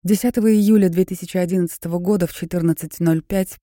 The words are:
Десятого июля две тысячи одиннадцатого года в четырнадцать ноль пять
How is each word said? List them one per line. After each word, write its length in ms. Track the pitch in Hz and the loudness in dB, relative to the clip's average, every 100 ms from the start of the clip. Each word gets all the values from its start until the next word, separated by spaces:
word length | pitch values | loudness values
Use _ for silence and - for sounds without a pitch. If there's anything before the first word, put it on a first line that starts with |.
Десятого 500 | 175 208 247 240 220 | 0 0 0 0 2
июля 380 | 214 202 214 190 | 4 6 4 4
две 160 | 170 185 | 2 -2
тысячи 320 | 185 170 185 | -4 -6 -4
одиннадцатого 600 | 175 185 175 - 170 175 | -2 0 -2 -4 -8 -4
года 280 | 175 208 170 | 0 0 -2
в 80 | |
четырнадцать 680 | - 170 180 165 160 160 - | -4 -6 -2 0 -2 -6 -2
ноль 220 | 170 160 | 0 0
пять 340 | - 196 185 - | -2 -4 -4 -8